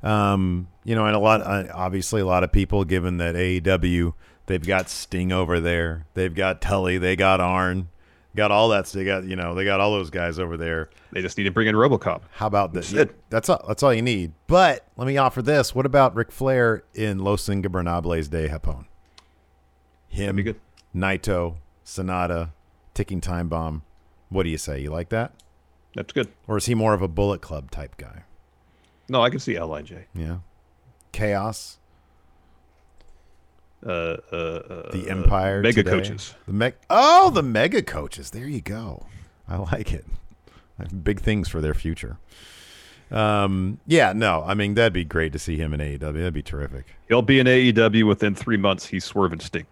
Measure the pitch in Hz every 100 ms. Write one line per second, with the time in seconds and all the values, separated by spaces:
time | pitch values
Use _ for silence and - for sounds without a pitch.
0 | 98 107 101 98 92 90 90 _ - 113
1 | 107 107 107 110 98 101 90 85 92 95
2 | 90 110 95 90 90 107 95 104 92 92
3 | 90 90 85 85 92 92 87 92 87 87
4 | 85 - - _ - 92 80 95 92 -
5 | - 92 90 92 87 87 82 85 85 80
6 | 78 - 92 82 95 92 - 98 92 92
7 | 90 92 95 95 90 92 92 92 87 -
8 | _ _ _ 101 104 101 113 104 95 98
9 | 95 95 92 92 87 87 98 98 101 104
10 | 85 85 87 80 90 82 82 82 78 _
11 | _ - 90 - 98 92 110 107 127 117
12 | - 85 - - 107 101 95 90 87 101
13 | 139 - _ 113 - 180 - 107 139 117
14 | 120 110 85 76 _ 175 185 127 _ -
15 | 127 139 131 - 120 147 123 127 135 139
16 | 131 101 117 - 131 131 117 107 - -
17 | 107 98 95 104 - 101 95 90 87 85
18 | 85 82 76 80 78 76 - 67 - -
19 | _ _ _ _ _ _ _ _ _ _
20 | _ - 101 104 101 104 _ _ _ 87
21 | 95 95 - 92 87 80 - _ - -
22 | 92 90 87 85 82 - _ _ _ -
23 | 104 92 87 87 87 82 80 78 - _
24 | _ _ _ 92 85 78 - 69 69 80
25 | 87 113 120 _ _ _ _ _ _ -
26 | - - 113 _ - 107 - 117 110 104
27 | 92 82 101 95 - 78 65 - 69 -
28 | - - - - _ _ _ _ _ _
29 | _ 127 120 135 135 90 82 78 76 85
30 | 90 85 80 87 85 _ _ _ _ _
31 | _ - 107 101 104 110 - - _ _
32 | _ _ _ _ _ _ _ _ _ _
33 | - - _ _ _ _ _ _ 92 87
34 | 82 82 - 85 82 82 - 90 82 92
35 | - 95 87 98 95 98 107 113 90 92
36 | 101 104 - - - 98 120 - _ 208
37 | 277 349 381 233 139 107 143 233 - -
38 | 73 - 69 - 131 139 - 104 113 69
39 | - - - _ - 90 98 - 107 82
40 | - - - - _ - _ - 82 95
41 | 82 104 - 107 85 82 78 76 82 82
42 | - 80 - - - - - - - -
43 | _ 110 107 104 98 95 92 110 - 160
44 | 113 101 110 82 76 101 101 104 113 90
45 | 80 82 80 73 - 78 78 76 73 71
46 | 76 76 90 76 71 71 71 65 - -
47 | _ 120 113 135 127 127 127 110 113 110
48 | 107 101 104 98 - 107 98 92 - 92
49 | - - 95 82 - 85 78